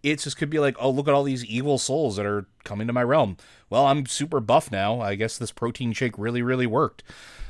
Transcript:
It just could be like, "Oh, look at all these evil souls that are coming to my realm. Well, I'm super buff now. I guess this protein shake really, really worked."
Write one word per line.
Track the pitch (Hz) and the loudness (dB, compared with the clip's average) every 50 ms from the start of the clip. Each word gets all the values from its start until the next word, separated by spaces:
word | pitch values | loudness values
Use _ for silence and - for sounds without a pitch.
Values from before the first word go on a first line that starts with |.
| - | -2
It | 143 156 139 | -2 -2 -2
just | - 147 - | -4 -8 -6
could | - 160 143 | -6 -4 -2
be | 156 156 | 0 2
like, | 143 139 127 - | 2 2 2 0
"Oh, | 120 131 | 0 0
look | 127 135 143 | 2 2 2
at | 151 139 | 4 4
all | 143 139 | 4 4
these | 143 131 123 120 | 2 -2 -4 -4
evil | 104 110 120 135 147 143 127 | -4 -4 -2 0 0 0 0
souls | - - 135 160 156 123 98 | 0 0 0 0 0 0 0
that | 101 101 | -2 -2
are | 104 104 104 98 - _ _ - | 0 -2 -2 -4 -6 _ _ -14
coming | - 104 104 110 120 | -10 -6 -6 -4 -2
to | 120 | 0
my | 123 123 | 0 2
realm. | 120 147 160 127 98 87 - - - - - _ - | 4 4 4 2 2 -2 -6 -14 -20 -20 -20 _ 0
Well, | 101 123 139 | 2 4 4
I'm | 139 139 147 135 | 4 4 2 0
super | 120 - - 143 165 156 135 | -2 -4 -4 -4 -2 -2 0
buff | 110 104 123 156 - - 107 | 2 4 4 4 4 2 -2
now. | 95 98 104 113 123 | -2 0 0 0 -2
I | 113 101 101 | -2 -2 -2
guess | 98 110 113 - - | -2 -2 -4 -4 -6
this | 117 - - | -8 -8 -6
protein | - 120 117 110 - 127 117 110 | -4 -4 -4 -4 -2 -4 -4 -2
shake | - 127 120 101 - | -2 -2 -2 -2 -4
really, | 104 117 120 123 120 | -4 -2 -2 0 0
really | 123 131 127 127 | 0 0 0 0
worked." | 117 107 139 156 - - - - - - - - - - - - | 2 2 2 0 0 -2 -6 -20 -20 -20 -20 -20 -20 -16 -14 -12